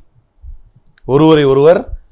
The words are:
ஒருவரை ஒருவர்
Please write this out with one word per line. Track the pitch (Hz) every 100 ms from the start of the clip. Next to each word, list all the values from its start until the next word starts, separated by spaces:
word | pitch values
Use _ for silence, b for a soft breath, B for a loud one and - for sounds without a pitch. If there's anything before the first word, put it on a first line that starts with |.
| - _ _ _ - - - _ _ _
ஒருவரை | - 139 160 156
ஒருவர் | 139 135 147 196 254 - _